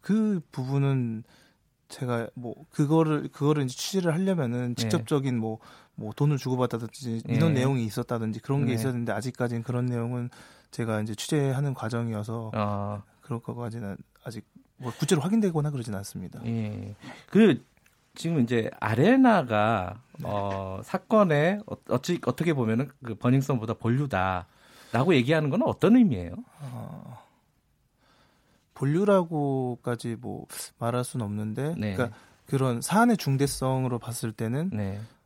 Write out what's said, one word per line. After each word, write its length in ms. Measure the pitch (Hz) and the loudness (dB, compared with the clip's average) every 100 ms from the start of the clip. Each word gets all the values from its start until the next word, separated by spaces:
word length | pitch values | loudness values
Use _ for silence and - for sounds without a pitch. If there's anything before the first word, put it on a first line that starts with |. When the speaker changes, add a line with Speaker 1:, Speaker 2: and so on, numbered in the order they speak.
Speaker 1:
그 400 | - 208 214 196 - | 2 2 2 0 -4
부분은 720 | - 127 139 139 135 120 110 - _ _ _ _ _ _ | -8 -2 0 2 2 0 -4 -10 _ _ _ _ _ _
제가 420 | - 127 120 117 | -8 -2 -2 -4
뭐 220 | - 120 110 147 | -8 -12 -12 -14
그거를, 580 | - 147 160 160 151 147 | -2 2 4 4 0 -4
그거를 340 | - 143 151 | -2 2 2
이제 120 | 131 127 | 0 -4
취재를 380 | - 190 175 | -4 -2 0
하려면은 640 | 156 190 180 127 120 123 120 | 0 0 0 0 -2 -4 -2
Speaker 2:
네. 60 | |
Speaker 1:
직접적인 560 | 113 156 113 147 135 123 | 0 0 0 0 0 -2
뭐, 220 | 110 110 - - _ - | -2 -6 -12 -20 _ -12
뭐 160 | 110 | -10
돈을 240 | 107 147 143 | 0 2 2
주고받았다든지 880 | 127 127 123 117 117 - 127 113 - | -2 0 0 -2 -8 -10 -8 -8 -2
Speaker 2:
네. 80 | |
Speaker 1:
민원 200 | 131 165 | 2 4
내용이 320 | 139 127 135 113 | 4 2 0 -2
있었다든지 540 | 104 120 120 110 110 | -4 -4 -2 -2 -6
그런 220 | - 139 | -2 0
게 60 | 143 | 2
Speaker 2:
네. 60 | |
Speaker 1:
있었는데 380 | 120 131 123 117 | 0 0 -2 -2
아직까지는 520 | 104 127 - 123 117 | -4 -4 -4 -2 -2
그런 220 | 117 123 123 | -4 -2 -2
내용은 440 | 120 117 123 120 - - - _ | -2 -4 -4 -6 -10 -20 -20 _
제가 300 | - 117 110 | -6 -2 -2
이제 120 | 107 107 | -2 -6
취재하는 580 | - 156 139 131 143 | -2 0 0 0 -2
과정이어서 760 | 131 110 117 117 110 107 113 113 | -4 -4 -4 -4 -4 -6 -8 -6
Speaker 2:
아. 500 | 110 104 101 101 104 - _ | -4 -2 -2 -4 -8 -12 _
Speaker 1:
그럴 180 | - 117 | -10 -8
것까지는 580 | - 120 120 113 104 95 - _ | -8 -8 -8 -8 -10 -12 -16 _
아직 220 | - 110 - - _ _ | -14 -14 -16 -20 _ _
뭐 140 | 127 | -12
구체로 300 | - 147 175 | -6 0 2
확인되거나 500 | 147 226 202 160 147 | 2 2 2 0 -2
그러진 220 | 139 113 98 | -4 -6 -8
않습니다. 440 | 104 92 92 - 117 | -8 -10 -12 -10 -6
Speaker 2:
예. 500 | 117 107 104 101 101 131 - - | -4 -4 -6 -10 -14 -16 -18 0
그 360 | 190 220 135 - _ _ _ _ - | 6 6 6 -2 _ _ _ _ -8
지금 260 | 165 165 | -2 0
이제 280 | 117 120 - - | 2 2 0 -4
아레나가, 1200 | 107 110 170 269 262 208 131 107 107 113 92 - - - | -2 4 6 8 8 6 4 2 4 2 -2 -8 -16 -12
Speaker 1:
네. 80 | - | -4
Speaker 2:
어, 540 | 101 101 98 95 95 | -2 -2 -4 -6 -8
사건에 760 | 110 185 _ 220 196 147 160 208 208 | -6 -8 _ 4 6 4 2 0 -6
어-, 100 | - _ | -12 _
어찌-, 300 | 123 - 175 - | -2 0 -2 -2
어떻게 280 | 123 165 | 0 0
보면은 360 | 147 110 113 139 - | 2 2 0 -2 -8
그 120 | - 104 | -10 -2
버닝썬보다 600 | 123 131 135 131 110 113 | 2 4 2 -2 -2 -2
본류다라고 1400 | 113 127 147 101 95 92 90 _ _ - - 113 143 | 0 0 0 0 0 -2 -6 _ _ -20 -2 2 4
얘기하는 360 | 156 120 160 151 | 4 4 2 2
건 140 | 170 | 0
어떤 320 | 302 110 175 247 | 0 2 6 8
의미예요? 380 | 214 107 85 87 247 - | 6 4 -4 -10 -14 -16
Speaker 1:
어, 640 | 139 120 113 - - 120 - _ _ _ _ _ _ _ _ _ _ _ _ _ _ | -14 -12 -12 -14 -16 -20 -20 _ _ _ _ _ _ _ _ _ _ _ _ _ _
본류라고까지 1400 | - 135 156 202 196 170 160 143 135 127 120 - 120 120 113 | -4 0 2 6 4 4 -2 0 0 -2 -4 -6 -4 -4 -8
뭐 280 | 117 98 - - - _ | -8 -10 -12 -14 -16 _
말할 240 | 117 123 | -2 -2
수는 220 | 123 135 104 | -2 -4 -4
없는데, 500 | 104 107 107 143 165 | -4 -6 -4 -4 -4
Speaker 2:
네. 160 | 104 | -4
Speaker 1:
그러니까 240 | 95 120 104 - _ _ | -2 -2 -4 -20 _ _
그런 360 | 139 131 120 | 0 0 -2
사안의 360 | - 190 240 - | 0 4 4 4
중대성으로 840 | - 135 139 - 131 131 127 123 | 2 0 0 0 -2 0 0 -2
봤을 340 | - 113 117 | -6 -6 -6
때는 380 | 110 113 127 180 | -4 -4 -2 -4
Speaker 2:
네. 280 | 107 98 101 113 _ | -4 -4 -6 -12 _